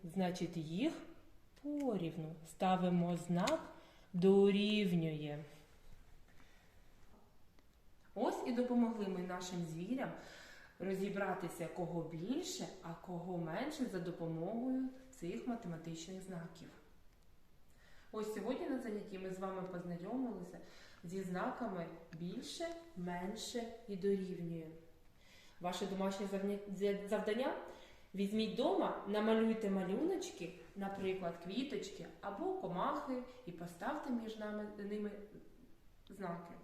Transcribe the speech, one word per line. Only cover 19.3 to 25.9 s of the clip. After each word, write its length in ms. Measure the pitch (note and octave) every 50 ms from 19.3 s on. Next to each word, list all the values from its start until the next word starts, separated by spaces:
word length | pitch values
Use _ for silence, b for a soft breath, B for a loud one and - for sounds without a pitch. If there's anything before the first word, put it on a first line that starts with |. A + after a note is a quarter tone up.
| F#3
з 60 | F#3
вами 220 | F#3+ F#3+ F#3+ F#3+
познайомилися 960 | F3 F3+ - F3 E3+ F3 F3 E3 F3 G3+ A#3+ C4 C4 A#3+ G#3 F3+ F3 - - E3 B B B B B B B B B
зі 180 | F3 F3+ F#3+
знаками 640 | F#3+ F3+ F3+ F3+ G#3 B3 B3+ - B3+ A3 F#3+ F3 E3 D#3+ D#3+ - - - - D#3
більше, 480 | F3 F3+ G3+ A#3 C#4+ D4+ - - E4+ E4+ E4+ E4 - - - F3+
менше 680 | F3 F3 F3 F3 F3+ F#3+ A3 A3 - - - A#3+ A3+ A3+ - - - -
і 80 | G3+
дорівнює. 720 | F#3 F3+ G3+ G3+ G3 F#3+ F3+ F3+ E3 E3+ E3 E3+ E3 D#3+ D#3+ D#3+ - - - - - - - B B B B B B B B B B
Ваше 260 | F3 F3 F3+ - G3+
домашнє 420 | F#3+